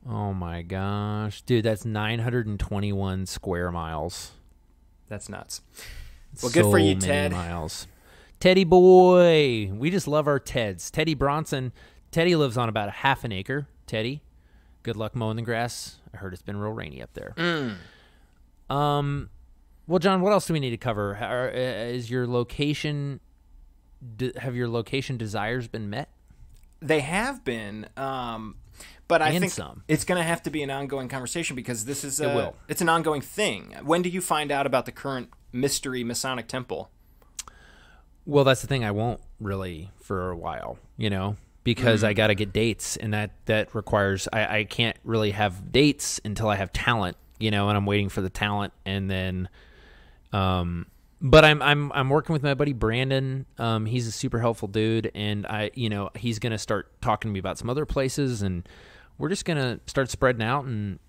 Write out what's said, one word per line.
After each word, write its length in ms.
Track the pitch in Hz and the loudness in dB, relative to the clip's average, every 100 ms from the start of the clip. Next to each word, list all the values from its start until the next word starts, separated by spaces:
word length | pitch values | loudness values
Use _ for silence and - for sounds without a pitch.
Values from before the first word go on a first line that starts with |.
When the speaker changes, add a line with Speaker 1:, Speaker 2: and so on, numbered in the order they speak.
| - | -8
Speaker 1:
Oh 240 | 110 104 | -6 -4
my 300 | 95 87 85 | -4 -6 -8
gosh. 800 | 85 95 98 101 104 104 107 - | -8 -6 -4 -4 -4 -4 -6 -8
Dude, 220 | - 120 | 0 2
that's 200 | 110 107 | 2 -2
nine 360 | 117 107 107 117 | -2 -4 -2 -2
hundred 260 | 117 123 107 | -2 -2 -2
and 120 | 101 | -4
twenty-one 680 | - 101 101 98 98 95 95 | -4 -2 -2 -2 -2 -2 -6
square 440 | - - 87 87 | -8 -4 -2 -2
miles. 600 | 87 80 80 82 - - - - _ _ _ _ _ _ | -4 -6 -6 -6 -8 -16 -20 -20 _ _ _ _ _ _
Speaker 2:
That's 200 | 104 - | -14 -12
nuts. 320 | 98 - - _ - - - - - - | -14 -12 -16 _ -20 -16 -14 -16 -18 -20
Speaker 1:
It's 100 | - | -8
Speaker 2:
Well, 100 | 127 | 0
good 100 | 139 | 4
for 60 | 104 | 6
Speaker 1:
so 40 | 190 | 6
Speaker 2:
you, 180 | - | 6
Speaker 1:
many 60 | 95 | 4
Speaker 2:
Ted. 320 | 95 - 117 | 2 2 0
Speaker 1:
miles. 560 | 90 85 85 80 - - - - - - - | -2 -4 -4 -6 -8 -14 -18 -20 -20 -20 2
Teddy 240 | 185 185 | 4 6
boy. 1040 | 185 180 180 185 180 180 175 160 147 117 101 | 8 10 12 12 12 10 8 8 6 2 -2
We 160 | 101 135 | -2 0
just 160 | 190 147 | 0 0
love 180 | 147 151 | 0 2
our 100 | 139 | 0
Teds. 500 | - 135 110 90 - | 0 -4 -4 -6 -8
Teddy 240 | - 160 | -2 0
Bronson. 580 | 143 135 147 151 143 127 - - - - | 0 0 0 -2 -4 -4 -10 -20 -20 -6
Teddy 220 | - 170 | 0 4
lives 220 | 170 143 117 | 4 2 2
on 120 | 120 | 0
about 180 | 110 104 | 0 -4
a 40 | |
half 320 | - 139 135 | 0 2 2
an 80 | 123 | -2
acre. 340 | 95 95 135 139 - - | -6 -4 -6 -6 -16 -6
Teddy, 360 | 113 110 147 - _ _ - _ _ | -4 -4 -6 -14 _ _ -20 _ _
good 120 | - 107 | -8 -6
luck 180 | 107 | -4
mowing 220 | 123 110 110 | -4 -4 -4
the 60 | |
grass. 540 | 113 113 120 - - - - | -4 -2 -4 -6 -14 -16 -20
I 20 | 98 | -14
heard 140 | 95 | -12
it's 80 | 90 | -12
been 140 | - 101 | -10 -6
real 160 | 104 | -6
rainy 300 | 110 85 67 | -6 -10 -12
up 100 | 60 | -14
there. 220 | - 50 - | -14 -14 -4
Speaker 2:
Mm. 380 | 170 165 131 98 85 - - _ _ _ _ _ - | -2 0 -2 -6 -14 -20 -20 _ _ _ _ _ -4
Speaker 1:
Um, 600 | 139 147 143 143 143 - - - - _ - - | 0 2 0 0 -4 -8 -16 -20 -20 _ -20 -2
well, 120 | 175 | 2
John, 220 | 175 190 | 4 4
what 120 | 185 | 4
else 140 | 202 - | 4 2
do 60 | |
we 80 | 160 | -2
need 100 | 131 | 0
to 60 | 113 | -4
cover? 400 | 131 104 101 98 | -4 -2 -2 -4
Are, 320 | 113 123 123 | -4 -2 -2
uh, 40 | |
is 580 | 113 127 104 117 123 117 | -2 -4 -4 -4 -6 -4
your 160 | 127 123 | -2 0
location, 960 | 123 120 - 147 147 151 147 143 135 _ _ _ - - _ _ - 123 107 | 0 -2 -2 -2 -2 -4 -4 -6 -8 _ _ _ -20 -20 _ _ -20 -20 -6
d-, 160 | 127 - | -6 -4
have 180 | 135 123 | -6 -4
your 120 | 123 | -2
location 480 | 117 110 135 131 127 | -2 -2 -4 -4 -6
desires 520 | 113 104 104 123 113 | -4 -4 -2 -4 -6
been 200 | 117 104 | -8 -8
met? 180 | 107 147 _ _ - - - - _ | -8 -10 _ _ -20 -20 -20 -20 _
Speaker 2:
They 200 | 143 156 | 0 0
have 440 | 139 180 240 262 | 0 -2 -2 -4
been, 420 | - 117 104 107 107 - | -6 -6 -6 -10 -12 -8
um, 600 | 135 131 120 113 110 - - - - - - | -6 -6 -6 -8 -10 -16 -20 -20 -20 -20 2
but 140 | 165 | 4
I 80 | 156 | 4
Speaker 1:
And 100 | 160 | 2
Speaker 2:
think 120 | 190 | 0
Speaker 1:
some. 320 | - 78 73 - | -4 -10 -14 -2
Speaker 2:
it's 160 | 156 | -2
gonna 180 | - 180 | 0 0
have 180 | 165 170 | 0 -2
to 80 | - | -4
be 120 | 151 | -6
an 80 | 139 | -6
ongoing 380 | 135 139 135 127 | -6 -6 -6 -6
conversation 480 | 135 123 170 165 131 | -8 -6 -6 -6 -6
because 280 | 117 120 | -6 -6
this 200 | 110 139 | -6 -6
is 160 | 147 123 | -6 -2
Speaker 1:
It 40 | 147 | 0
Speaker 2:
a, 40 | |
Speaker 1:
will. 220 | 143 - - - | 0 -2 -8 -8
Speaker 2:
it's 120 | 151 | -2
an 60 | 170 | 2
ongoing 320 | 165 160 147 | 2 2 -2
thing. 520 | - - 208 104 50 57 | -4 -2 -2 -2 -10 -14
When 200 | 139 170 | 0 0
did 100 | 180 | 2
you 80 | 185 | -2
find 300 | 175 156 147 | -2 -2 0
out 140 | 143 139 | 0 2
about 180 | 131 | 0
the 80 | 120 | -2
current 380 | - 139 135 117 - _ | -8 -6 -6 -8 -18 _
mystery 520 | 123 139 - 139 127 | -2 0 -2 -4 -4
Masonic 440 | 120 117 113 120 113 | -4 -4 -4 -6 -6
temple? 420 | 139 120 82 - _ - - _ - - - - - - - _ _ - | -8 -6 -8 -10 _ -20 -20 _ -16 -16 -16 -20 -20 -20 -20 _ _ 0
Speaker 1:
Well, 180 | 143 | 4
that's 160 | 135 127 | 4 4
the 60 | - | 0
thing. 180 | 135 | -2
I 60 | 113 | -2
won't 300 | 101 113 113 - - | -2 -2 -4 -10 -10
really 500 | 107 98 92 82 92 - | -6 -6 -6 -10 -14 -18
for 280 | - 98 90 | -8 -4 -4
a 60 | 87 | -6
while, 420 | 82 69 50 - - - | -8 -8 -10 -14 -18 -4
you 120 | 107 | -2
know, 260 | 98 95 104 - _ | -2 -2 -6 -12 _
because 380 | - 117 120 110 | -2 2 4 4
Speaker 2:
Mm. 60 | 107 | 2
Speaker 1:
I 40 | |
gotta 220 | 104 107 | 2 2
get 180 | 101 104 | 2 0
dates, 440 | 95 113 104 - - | 0 0 -2 -6 -6
and 180 | 110 | -4
that, 160 | 107 104 - - | -4 -4 -10 -2
that 280 | 110 104 | 0 0
requires, 540 | 113 101 107 98 95 - | -6 0 2 2 2 -2
I, 260 | 113 104 107 | -2 0 0
I 60 | |
can't 320 | 107 - 117 - | -2 0 0 0
really 260 | - 113 107 | -2 0 0
have 400 | 98 107 92 92 | 2 0 -2 0
dates 480 | 120 147 139 - - | 4 4 4 -4 -6
until 240 | - 101 110 | -6 -2 0
I 80 | 98 | 0
have 160 | 95 | -2
talent, 440 | - - 120 92 - - - | -2 0 2 0 -4 -16 -4
you 120 | 110 | 0
know, 180 | 104 101 | 2 2
and 80 | 104 | 2
I'm 80 | 101 | 2
waiting 220 | 104 101 | 2 0
for 120 | 104 | -2
the 100 | 95 | -4
talent, 420 | - 104 104 101 _ | -2 -2 -2 -4 _
and 240 | - 98 95 | -6 -4 -2
then, 380 | 95 92 92 90 - - - - - - - _ | -2 -2 -4 -6 -10 -20 -20 -20 -20 -20 -20 _
um, 540 | 104 95 92 87 87 85 _ _ _ | 0 2 2 0 -4 -8 _ _ _
but 220 | 135 156 | 8 10
I'm, 180 | 151 151 | 10 6
I'm, 300 | 139 147 143 | 4 2 0
I'm 180 | - 131 | 0 2
working 220 | 143 147 | 2 2
with 100 | 160 | 0
my 120 | 143 | 0
buddy 180 | 135 147 | 0 0
Brandon. 760 | 127 110 117 131 135 135 131 131 - | 0 0 0 0 0 -2 -6 -8 -4
Um, 280 | 117 110 110 | -2 0 0
he's 200 | 127 113 | -2 -4
a 60 | |
super 280 | 104 135 120 | -4 -2 0
helpful 280 | 117 113 104 | 0 0 -2
dude, 420 | 107 110 113 110 | 0 2 2 0
and 320 | - 104 104 101 | -4 -4 -2 -4
I, 240 | 107 107 | -4 -4
you 140 | - 117 | -2 -2
know, 220 | 104 98 - | -2 -6 -4
he's 220 | 117 107 | -4 -2
gonna 180 | 127 110 | -2 -4
start 420 | - 104 - _ | -2 -4 -4 _
talking 300 | 135 107 113 | 0 0 0
to 20 | |
me 60 | 98 | -4
about 200 | 92 82 | -4 -6
some 120 | - | -4
other 160 | 131 143 | -4 -2
places, 560 | - 131 - 139 120 | -2 -2 0 -2 0
and 260 | 101 90 85 - - - - - | -2 -2 -6 -18 -20 -20 -20 -8
we're 100 | 143 | -4
just 160 | 196 | -4
gonna 340 | - 156 131 110 - | -2 -2 -2 -4 -6
start 240 | - 127 | -2 -2
spreading 320 | - 135 120 | 2 2 2
out 220 | 110 139 | 0 -2
and 340 | 135 110 104 87 | -2 -4 -4 -8